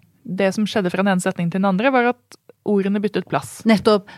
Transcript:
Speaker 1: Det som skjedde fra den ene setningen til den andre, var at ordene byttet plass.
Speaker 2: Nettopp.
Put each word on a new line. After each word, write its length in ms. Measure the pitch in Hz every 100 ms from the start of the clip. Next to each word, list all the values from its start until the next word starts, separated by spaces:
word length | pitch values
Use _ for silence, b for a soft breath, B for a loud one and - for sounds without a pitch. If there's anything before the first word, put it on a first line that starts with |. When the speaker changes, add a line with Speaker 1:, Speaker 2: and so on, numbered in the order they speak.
| _ _
Speaker 1:
Det 240 | - 185 196
som 120 | 202 208
skjedde 240 | 220 180
fra 120 | 180
den 80 | 196
ene 80 | 185
setningen 320 | 190 180 170
til 80 | 190
den 80 | 196
andre, 220 | 185 262
var 160 | 262 240
at 300 | 247 _ - _ -
ordene 360 | - 202 196 208
byttet 280 | 208 180 -
plass. 320 | 135 - -
Speaker 2:
Nettopp. 440 | 226 208 226 208 -